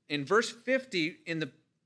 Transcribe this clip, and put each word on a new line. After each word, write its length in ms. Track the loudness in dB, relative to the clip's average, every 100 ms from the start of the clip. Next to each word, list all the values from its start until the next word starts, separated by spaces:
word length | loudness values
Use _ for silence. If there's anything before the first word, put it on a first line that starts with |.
| -6
in 160 | -4 2
verse 240 | 2 2
fifty, 640 | -4 0 0 0 -2 -2 -4
in 140 | -6 -4
the, 120 | -6 -8 _ _